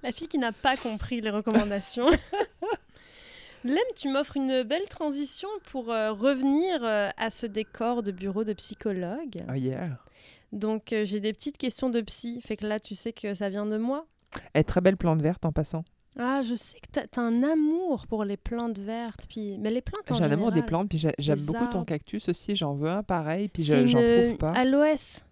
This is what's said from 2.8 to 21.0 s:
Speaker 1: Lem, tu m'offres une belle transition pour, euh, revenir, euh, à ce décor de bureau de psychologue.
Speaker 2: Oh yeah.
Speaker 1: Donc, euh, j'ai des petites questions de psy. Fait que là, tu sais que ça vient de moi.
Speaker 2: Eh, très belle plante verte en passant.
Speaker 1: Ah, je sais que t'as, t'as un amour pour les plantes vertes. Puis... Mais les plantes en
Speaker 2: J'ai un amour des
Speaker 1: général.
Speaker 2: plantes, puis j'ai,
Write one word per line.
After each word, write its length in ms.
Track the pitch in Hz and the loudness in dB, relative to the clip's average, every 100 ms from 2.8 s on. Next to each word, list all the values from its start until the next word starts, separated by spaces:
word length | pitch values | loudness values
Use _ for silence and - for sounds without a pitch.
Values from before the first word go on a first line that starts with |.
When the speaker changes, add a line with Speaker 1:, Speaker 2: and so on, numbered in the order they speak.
| _ - - - - - - - | _ -20 -20 -20 -20 -20 -20 -10
Speaker 1:
Lem, 120 | 240 302 494 | -2 0 0
tu 140 | 440 277 | -2 -2
m'offres 280 | 269 294 277 | -2 -2 -2
une 240 | 262 262 | 0 0
belle 260 | 226 311 392 | 0 -2 -2
transition 600 | - 302 285 285 - 381 415 | -4 -4 -2 -4 -6 -8 -10
pour, 280 | - 269 226 | -8 -8 -2
euh, 200 | 226 214 | -2 0
revenir, 720 | 208 254 269 269 285 370 330 | 2 2 4 4 4 2 0
euh, 280 | 233 214 202 - | 0 0 0 -2
à 140 | 226 | -4
ce 160 | - 233 | -4 -4
décor 560 | 208 214 - 233 240 | -4 -6 -2 -2 0
de 80 | 202 | -2
bureau 320 | 185 196 196 | -4 -4 -2
de 120 | 214 | -2
psychologue. 920 | 208 - 214 220 190 175 233 311 196 - | -2 -6 -4 -4 -2 -4 -6 -8 -10 -4
Speaker 2:
Oh 40 | |
yeah. 440 | 135 131 131 175 127 - _ - - _ | -2 -2 -2 -4 -8 -12 _ -20 -20 _
Speaker 1:
Donc, 420 | 208 214 220 - | -4 -2 -2 -2
euh, 120 | 220 | -2
j'ai 160 | 208 208 | 0 -2
des 120 | 208 | -2
petites 260 | 214 - - | -4 -8 -4
questions 300 | - - 254 | -4 -2 0
de 100 | 233 | 0
psy. 400 | 208 - 233 240 | -2 -6 -6 -10
Fait 160 | - 214 | -6 -6
que 100 | 214 | -2
là, 140 | 214 | -4
tu 140 | - | -4
sais 180 | 196 233 | -8 -8
que 220 | - 208 | -6 -6
ça 160 | 196 202 | -4 -2
vient 160 | 196 208 | -2 -2
de 100 | 214 | -2
moi. 300 | 233 277 320 _ _ - - | 0 -2 -6 _ _ -14 -2
Speaker 2:
Eh, 100 | 143 | 0
très 160 | - - | 2 4
belle 160 | 180 196 | 4 4
plante 240 | 170 160 | 2 2
verte 220 | 151 175 | 2 0
en 80 | 165 | -2
passant. 320 | 151 151 160 170 _ _ - | 0 -2 -4 -8 _ _ -4
Speaker 1:
Ah, 220 | 240 269 | -2 0
je 120 | 240 | 0
sais 240 | 240 - - | -4 -6 -10
que 80 | - | -6
t'as, 160 | - - | -6 -4
t'as 160 | - | -2
un 200 | 233 233 | 0 2
amour 640 | 277 320 302 330 370 247 - | 4 4 4 2 0 -2 -2
pour 180 | 214 | -4
les 120 | 208 202 | -2 -4
plantes 420 | - 233 233 202 | -4 -4 -4 -4
vertes. 480 | 196 226 233 - - | -6 -6 -6 -10 -12
Puis... 300 | - 208 196 | -8 -8 -4
Mais 120 | 208 | -2
les 100 | 240 | -2
plantes 280 | - 415 - | -2 -8 -2
en 40 | - | 2
Speaker 2:
J'ai 80 | |
un 60 | 160 | 4
amour 160 | 147 226 | 4 4
des 60 | 175 | 2
Speaker 1:
général. 120 | 143 | 2
Speaker 2:
plantes, 200 | 165 196 | 0 0
puis 100 | |
j'ai, 140 | 156 | 0